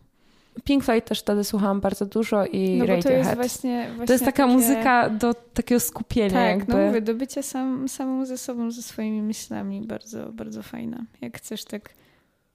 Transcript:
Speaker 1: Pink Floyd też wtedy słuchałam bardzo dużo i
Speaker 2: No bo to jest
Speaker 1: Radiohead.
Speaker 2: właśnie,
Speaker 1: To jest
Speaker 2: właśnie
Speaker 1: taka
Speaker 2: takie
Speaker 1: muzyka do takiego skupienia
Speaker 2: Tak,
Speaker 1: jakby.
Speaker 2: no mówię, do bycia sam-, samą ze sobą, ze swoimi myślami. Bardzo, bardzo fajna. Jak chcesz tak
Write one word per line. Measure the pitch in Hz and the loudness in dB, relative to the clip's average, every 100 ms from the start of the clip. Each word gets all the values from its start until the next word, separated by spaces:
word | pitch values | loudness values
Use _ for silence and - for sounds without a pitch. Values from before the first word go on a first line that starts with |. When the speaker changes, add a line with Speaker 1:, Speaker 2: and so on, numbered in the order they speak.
| _ _ _ _ _ - | _ _ _ _ _ -8
Speaker 1:
Pink | - 277 | 0 2
Floyd | 247 233 | 4 0
też | 233 214 | 0 -4
wtedy | - 208 | 0 0
słuchałam | 202 214 202 196 | 0 0 0 0
bardzo | 196 196 202 | -2 -2 -2
dużo | 220 220 214 190 | -2 0 0 0
i | 190 190 185 | 0 0 2
Speaker 2:
No | |
bo | 240 | 4
to | 180 | 2
jest | 214 | 4
Speaker 1:
Radiohead. | 262 262 240 | 4 2 0
Speaker 2:
właśnie, | 247 - 254 240 | -2 -4 -4 -4
Speaker 1:
To | 233 | -6
jest | 233 233 | -4 2
Speaker 2:
właśnie | 247 | 4
Speaker 1:
taka | 247 269 | 4 4
Speaker 2:
takie | 269 254 | 6 6
Speaker 1:
muzyka | 233 269 240 247 - | 6 4 4 4 4
do | 214 240 | 2 0
takiego | 240 - - 233 240 | 0 -4 -6 2 2
skupienia | - - 226 247 202 | 2 -4 -2 2 2
Speaker 2:
Tak, | 185 233 185 | 4 4 2
Speaker 1:
jakby. | 196 | 2
Speaker 2:
no | - - | 4 4
mówię, | 233 | 2
do | 214 | 0
bycia | 226 262 - | -2 -4 -6
sam-, | 277 262 262 262 262 | -6 -4 -2 -2 -4
samą | - 262 262 262 | -4 -4 -2 -4
ze | 254 | -6
sobą, | - 240 233 | -8 -4 -4
ze | 233 | -6
swoimi | 233 - 220 214 | -10 -6 -4 -2
myślami. | 214 220 - 220 196 196 220 | -4 -6 -8 -8 -6 -8 -8
Bardzo, | 220 220 220 220 | -10 -10 -12 -12
bardzo | 226 220 214 | -12 -12 -12
fajna. | 214 - 233 240 226 _ | -12 -10 -10 -10 -14 _
Jak | 240 - | -14 -14
chcesz | - 214 | -12 -12
tak | - 208 - - _ _ _ _ _ | -10 -14 -14 -20 _ _ _ _ _